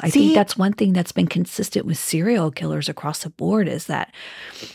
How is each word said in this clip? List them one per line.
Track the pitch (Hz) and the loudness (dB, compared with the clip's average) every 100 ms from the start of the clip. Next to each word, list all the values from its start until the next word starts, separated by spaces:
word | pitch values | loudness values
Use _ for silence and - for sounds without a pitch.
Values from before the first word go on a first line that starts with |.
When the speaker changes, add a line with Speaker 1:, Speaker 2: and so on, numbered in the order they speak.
Speaker 1:
I | 165 | 2
Speaker 2:
See? | 277 | 6
Speaker 1:
think | 302 320 | 6 6
that's | 202 - | 4 2
one | 196 | 0
thing | 202 202 | 2 2
that's | 185 175 | 2 0
been | - 175 | 0 0
consistent | 175 175 - 196 - - | 0 -4 -4 -4 -2 -2
with | 156 | -4
serial | - 160 196 233 160 | -2 0 2 2 0
killers | - 160 151 143 | -2 -4 -4 -4
across | - 143 156 | -6 -6 -6
the | 165 | -10
board, | - 170 214 170 | -4 0 2 2
is | 156 - | -2 -4
that | 135 - - - - - - - | -6 -6 -12 -18 -16 -18 -16 -18